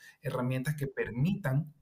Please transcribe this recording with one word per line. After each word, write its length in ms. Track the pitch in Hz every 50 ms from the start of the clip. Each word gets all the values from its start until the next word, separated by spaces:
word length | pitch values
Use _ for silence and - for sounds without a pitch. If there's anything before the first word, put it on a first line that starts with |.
| - - - _
herramientas 540 | - 131 127 123 123 127 127 131 127 147 151
que 120 | - 135
permitan 880 | - - 120 110 101 107 123 147 190 202 208 - 135 131 147 165 - - _